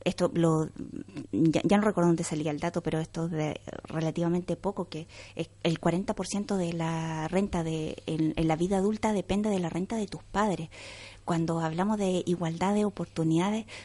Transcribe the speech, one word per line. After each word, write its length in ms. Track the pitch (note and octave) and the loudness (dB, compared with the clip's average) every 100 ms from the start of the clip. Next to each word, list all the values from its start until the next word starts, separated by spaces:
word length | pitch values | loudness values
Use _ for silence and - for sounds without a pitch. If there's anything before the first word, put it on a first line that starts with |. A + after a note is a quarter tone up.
esto 260 | - - F3+ | -2 2 2
lo, 360 | E3+ E3 D#3+ D#3 - - - - - - | 4 4 4 0 -6 -10 -10 -10 -12 -4
ya, 280 | G2 E3 - | 2 4 4
ya 120 | E3+ G3+ | 4 6
no 60 | |
recuerdo 260 | G#3+ F3+ F3 | 4 6 6
dónde 160 | E3 | 4
salía 260 | E3 D#3 D3+ | 2 -2 -2
el 80 | C#3+ | -2
dato, 200 | E3+ E3+ | -2 -2
pero 180 | E3 D#3 | -2 -2
esto 260 | D#3+ - E3 | -2 -4 -2
es 60 | |
de 280 | D#3+ D#3 - - - | -2 -2 -4 -10 -12
relativamente 720 | - D#3+ D#3+ D#3 E3+ F3 F3 E3+ | -8 -2 -2 0 0 0 -2 -4
poco, 320 | F#3+ G3+ F3+ | -4 -4 -6
que 180 | D#3 - - - | -8 -12 -16 -12
es 160 | - E3 - | -8 -8 -2
el 160 | E3+ E3 | 0 2
cuarenta 340 | E3+ E3+ G3 | 2 0 0
por 120 | G#3 F#3 | -4 -4
ciento 300 | G3+ G3+ G3 | -4 -2 0
de 160 | E3+ | 0
la 560 | E3+ E3 E3 D#3+ D#3+ D#3+ | -2 -2 -2 -4 -4 0
renta 340 | F3 G3+ F3+ | 0 0 0
de, 320 | D#3+ D#3+ D#3 - - | -2 -2 -4 -6 -4
en, 260 | D#3+ D#3 - | 0 0 2
en 120 | D#3+ | 2
la 80 | D#3+ | 2
vida 220 | F3+ G3 | 2 2
adulta 340 | G3 G#3+ A3 | 2 0 0
depende 380 | G#3 - G3 G#3+ | 0 0 0 0
de 80 | F#3+ | 0
la 100 | E3 | 0
renta 280 | E3+ F#3 A3+ | -2 -2 -4
de 100 | G3+ | -4
tus 160 | D3 | -8
padres. 480 | - F#3+ G#3+ E3 D#3+ - - - - - - | -4 0 2 0 -6 -12 -16 -16 -18 -10 -2
Cuando 340 | E3+ E3 E3 | 0 2 0
hablamos 380 | D#3+ D#3+ G3+ G#3+ | 0 0 0 2
de 240 | F#3+ F3+ | 2 0
igualdad 480 | - F3 E3+ E3+ F#3 | 0 0 0 0 0
de 140 | G#3 G#3 | 2 0
oportunidades, 800 | - E3+ - D#3+ D#3+ F#3+ A3 A3 - | -2 -6 0 2 4 2 -2 -6 -14